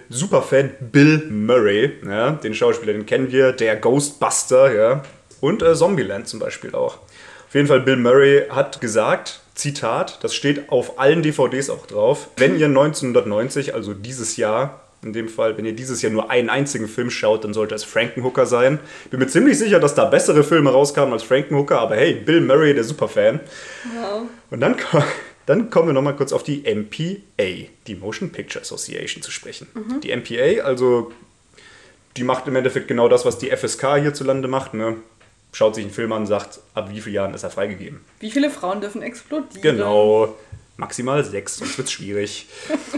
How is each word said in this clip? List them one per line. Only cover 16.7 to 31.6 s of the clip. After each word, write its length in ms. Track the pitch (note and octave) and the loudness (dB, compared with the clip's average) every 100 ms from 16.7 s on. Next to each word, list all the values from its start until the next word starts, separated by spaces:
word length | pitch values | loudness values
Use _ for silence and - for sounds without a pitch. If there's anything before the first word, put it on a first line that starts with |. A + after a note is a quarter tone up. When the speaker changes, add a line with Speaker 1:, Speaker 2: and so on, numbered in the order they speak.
| A#2 G#2+ | -4 -6
Speaker 1:
Film 220 | - A#2+ | -6 -6
schaut, 340 | - G#2+ A2 | -2 0 0
dann 100 | G#2+ | 0
sollte 220 | G#2+ G#2+ G#2+ | -4 -4 -4
es 80 | |
Frankenhooker 600 | - A2+ A#2+ B2+ B2 B2+ A#2 | -6 -2 -2 -2 -2 2 2
sein.“ 340 | A#2+ C3 D3+ - - - | 4 4 2 -6 -20 -8
Bin 100 | B2+ | -2
mir 80 | C3 | 0
ziemlich 280 | E3+ C#4 G#3 | 4 4 4
sicher, 220 | G#3+ F3+ | 4 4
dass 160 | C#3+ | 4
da 120 | - A2 | 4 4
bessere 360 | F3+ F#3 D3+ | 4 4 4
Filme 280 | C#3+ E3 C#3+ | 4 4 4
rauskamen 400 | B2+ C#3+ D3 C3 | 4 4 2 0
als 100 | A2+ | -2
Frankenhooker, 560 | - C3 - C#3+ C#3+ C#3+ | 0 0 0 -2 2 2
aber 160 | A2 | 2
hey, 200 | G#2+ D#3+ | 2 2
Bill 260 | A2 A2 E3 | 0 2 2
Murray, 340 | B2+ C#3+ D#3 | 4 4 4
der 80 | C#3 | 2
Superfan. 560 | A2+ D3+ A2+ G#2+ A2 E3 - - - - A#3+ | 0 -4 -4 2 2 2 -6 -18 -18 -16 -12
Speaker 2:
Wow. 280 | A#3 G3+ G#3+ A#3+ - - | -8 -6 -6 -8 -16 -12
Speaker 1:
Und 80 | B2 | -2
dann 180 | D#3 - | 0 0
ko-, 280 | - D#3+ C#3 - - - - | 0 0 0 -4 -12 -8 0
dann 240 | F3+ A3+ | 0 2
kommen 200 | - E3+ | 2 2
wir 20 | |
nochmal 240 | C3+ C#3+ C#3+ | 2 0 -2
kurz 160 | C3 | -2
auf 100 | C3 | -2
die 240 | - C#3 A#2+ | -4 -6 -2
M 220 | G#2 G#2 | -4 -4
P 300 | - E3 G3+ - - | -8 -8 -8 -10 -4
A, 40 | F#2+ F2 E2 _ - | -4 -4 -14 _ -16
die 80 | |
Motion 360 | F#2 G2 G#2+ E3+ | -12 -10 -8 -10
Picture 320 | - G#2 - | -10 -12 -12
Association, 600 | - - - G1+ - - | -12 -12 -12 -10 -10 -12
zu 80 | - | -12
sprechen. 380 | - - - - | -14 -14 -18 -16
Speaker 2:
Mhm. 260 | A3+ G#3+ C4+ | -14 -8 -8
Speaker 1:
Die 100 | - | -6
M 140 | B2 | -8
P 360 | - A#2 C#3+ A3+ | -6 0 0 0
A, 40 | |
also 480 | C#3 B2+ B2+ A#2+ A2 - _ _ _ _ | -2 0 2 2 -2 -12 _ _ _ _